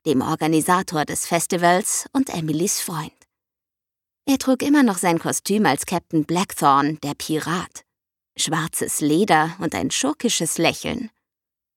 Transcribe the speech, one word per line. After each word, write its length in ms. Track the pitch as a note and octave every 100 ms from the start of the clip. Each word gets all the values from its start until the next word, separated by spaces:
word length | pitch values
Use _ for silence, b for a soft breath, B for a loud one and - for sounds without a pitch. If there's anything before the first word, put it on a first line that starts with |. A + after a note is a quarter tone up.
| -
dem 140 | C3+
Organisator 840 | C3+ D#3+ D#3 D#3+ D3+ F3+ F3+ D#3
des 220 | D3 F3 -
Festivals 800 | E3+ - F3+ F3 F3+ A3 - -
und 160 | C4+ C4+
Emilys 520 | - D#3+ D3+ - -
Freund. 340 | - D#3+ D#3 _ _ _ _ _ _ _ _ _ _ _ -
Er 120 | C4+
trug 240 | - B3+
immer 200 | C#4+ D4
noch 160 | B3 F3+
sein 200 | F#3 E3
Kostüm 460 | D3+ B2+ - G#3
als 220 | F3+ C#3 -
Captain 380 | E3+ - E3
Blackthorn, 720 | D3 E3+ G3 - D3 C#3 C#3+ D3+
der 120 | C#3+
Pirat. 720 | - - D#3 C#3 F3+ E3 - _ _ _ _ _ -
Schwarzes 640 | - D#3+ D#3+ - A2 -
Leder 560 | D3 D#3 G3+ D#3+ D#3+ F3
und 140 | E3+
ein 160 | F#2+ C3
schurkisches 680 | - C4 D4+ A#3 - E3 -
Lächeln. 520 | E3 D#3+ - - A3 _ _ _ _ _ _